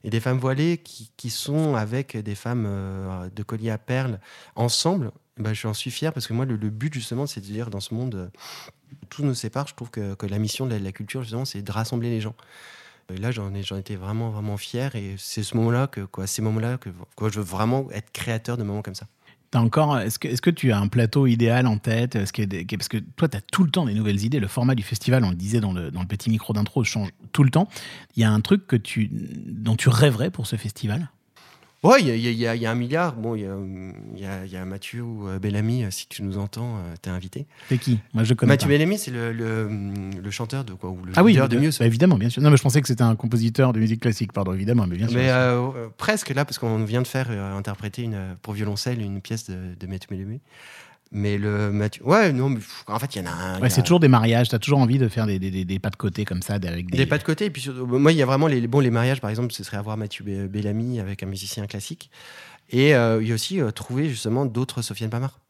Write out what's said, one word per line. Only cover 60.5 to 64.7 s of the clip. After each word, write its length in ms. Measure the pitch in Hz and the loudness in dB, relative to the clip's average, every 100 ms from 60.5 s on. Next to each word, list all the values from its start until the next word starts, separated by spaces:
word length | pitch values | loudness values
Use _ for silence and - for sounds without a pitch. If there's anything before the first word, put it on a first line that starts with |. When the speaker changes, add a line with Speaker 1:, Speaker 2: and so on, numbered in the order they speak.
Speaker 1:
Bellamy 500 | 104 104 104 120 120 | -2 -2 -2 -2 -4
avec 220 | 95 98 | -6 -6
un 40 | 95 | -8
musicien 400 | 101 98 - 104 | -8 -8 -8 -6
classique. 440 | 101 - 165 - - - - - - _ | -8 -10 -12 -14 -20 -20 -20 -20 -20 _
Et, 240 | 123 143 | 4 6
euh, 280 | 131 117 113 | 6 6 2
il 60 | 110 | 2
y 40 | |
a 20 | |
aussi, 260 | 113 - 190 | 0 -2 -2
euh, 100 | 117 | -2
trouver 360 | - - 127 156 | -4 -4 -2 -2
justement 380 | 113 110 120 139 | -4 -2 0 0
d'autres 340 | 113 131 | -2 -4